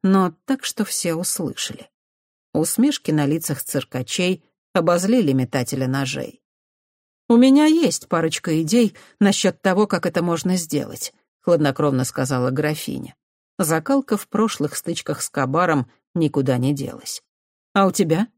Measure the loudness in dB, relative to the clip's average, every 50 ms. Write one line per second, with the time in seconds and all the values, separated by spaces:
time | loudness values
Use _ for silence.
0 | 4 4 4 4 2 0 -2 _ _ -6 -6 -4 -4 -10 -6 -6 -6 -4 -4 -6
1 | -4 -4 -4 -4 -4 -6 -6 -4 -6 -8 -6 -8 -10 -10 -10 -14 -18 _ _ _
2 | _ _ _ _ _ _ _ _ _ _ _ -2 -2 0 0 2 2 2 0 -2
3 | _ -2 0 0 2 0 0 -2 -2 -6 -6 -8 -8 -4 -4 -4 -4 _ -8 -8
4 | -8 -6 -4 -2 0 -2 -2 -4 _ _ _ _ _ _ _ 0 2 2 2 2
5 | 2 2 2 4 4 4 2 2 0 0 -2 -4 -2 -2 -4 -4 -2 -2 -2 -2
6 | -2 -4 -6 -8 -10 -10 -14 _ _ _ _ _ _ _ _ _ _ _ _ _
7 | _ _ _ _ _ _ 4 6 8 8 8 6 6 6 4 4 2 0 0 -4
8 | -6 _ 0 0 0 0 -2 -4 -4 -2 0 0 0 2 4 4 4 2 0 -6
9 | -20 -20 _ _ 2 2 2 2 0 0 -2 _ _ 0 2 2 0 0 0 -2
10 | -2 -2 -2 -2 -2 -2 -2 -2 0 -2 -2 -2 -2 -4 -4 -4 -4 -4 -10 -12
11 | -12 -12 _ _ _ _ _ _ _ 2 2 4 4 0 0 2 0 0 2 0
12 | -2 -2 -2 -4 -4 -2 0 0 0 0 -2 0 -2 -2 -2 -4 -6 -8 -8 -10
13 | -10 -14 -18 _ _ _ _ _ _ _ _ -4 -2 0 0 -2 0 0 0 0
14 | 0 -2 -4 -4 -4 _ -2 -2 -2 -2 -2 -4 -4 -4 -4 -8 -8 -6 -8 -8
15 | -6 -8 -8 -8 -8 -6 -4 -4 -2 0 0 0 0 2 0 0 -2 _ _ _
16 | _ _ _ 0 0 0 0 0 0 0 0 0 0 0 -2 -2 -6 -10 -12 -12
17 | -14 -14 -14 -14 _ _ _ _ _ _ _ _ _ _ _ 2 2 2 2 0
18 | 2 2 2 0 0 -4 _